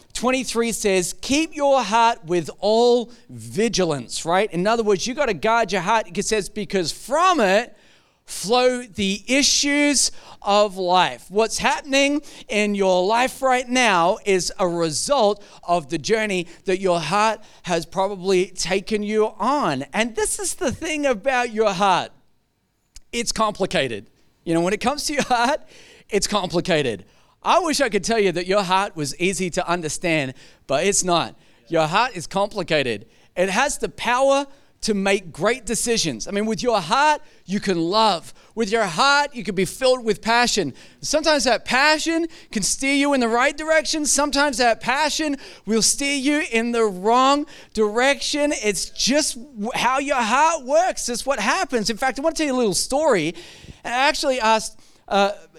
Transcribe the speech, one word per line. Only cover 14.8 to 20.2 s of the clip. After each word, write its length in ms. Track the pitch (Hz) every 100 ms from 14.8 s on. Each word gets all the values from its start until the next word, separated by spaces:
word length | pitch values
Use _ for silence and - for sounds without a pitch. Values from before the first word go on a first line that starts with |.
| 165 143 - 277 208 208 - -
of 280 | - 175 139
the 80 | 165
journey 480 | 139 220 220 185 170 -
that 160 | - 185
your 200 | 190 170
heart 400 | 151 202 220 214 - -
has 200 | - 170
probably 640 | 165 180 190 202 180 185 196
taken 560 | - 165 196 190 220
you 240 | 208 214 214 -
on. 440 | 208 285 208 135 139
And 220 | 196 233
this 240 | 226